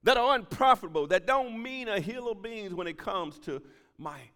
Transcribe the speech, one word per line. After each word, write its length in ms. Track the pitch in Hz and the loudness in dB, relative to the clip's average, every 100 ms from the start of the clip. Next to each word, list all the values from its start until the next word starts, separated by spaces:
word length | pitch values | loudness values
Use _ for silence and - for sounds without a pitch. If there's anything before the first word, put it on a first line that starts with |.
that 140 | - 254 | 6 6
are 180 | 240 269 | 6 2
unprofitable, 720 | 190 - 262 247 175 156 147 | 0 2 6 6 2 -2 2
that 200 | 185 185 | 2 4
don't 340 | 269 254 226 | 0 0 -6
mean 260 | 240 262 240 | -8 -8 -4
a 120 | 202 | -2
hill 300 | 160 247 240 | -2 -6 -6
of 120 | 214 | -6
beans 320 | 220 226 202 | -8 -8 -8
when 140 | 175 170 | -6 -8
it 100 | 160 | -8
comes 400 | - 196 160 143 | -6 -4 -6 -8
to 220 | 156 135 131 - _ _ | -10 -10 -10 -20 _ _
my 220 | 151 143 120 | -12 -12 -18